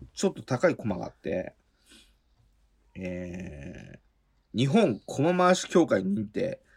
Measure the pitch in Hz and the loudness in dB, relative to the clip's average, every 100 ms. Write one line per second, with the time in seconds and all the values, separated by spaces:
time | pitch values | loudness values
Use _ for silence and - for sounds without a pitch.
0 | - - - - - 127 175 131 110 90 | -14 -4 -4 -2 -6 0 0 0 -4 -6
1 | - - - 90 - - _ _ _ - | -8 -10 -6 -6 -8 -14 _ _ _ -20
2 | _ _ _ _ _ _ _ _ _ 92 | _ _ _ _ _ _ _ _ _ -12
3 | 92 90 90 90 85 71 90 - 50 50 | -8 -8 -8 -10 -12 -14 -14 -16 -18 -20
4 | _ _ _ _ _ 110 135 202 175 98 | _ _ _ _ _ 0 4 4 4 0
5 | - - 160 180 180 180 - 180 160 101 | -6 -2 2 4 4 4 4 4 4 2
6 | 95 104 104 95 92 - _ | 0 -2 -4 -4 -4 -6 _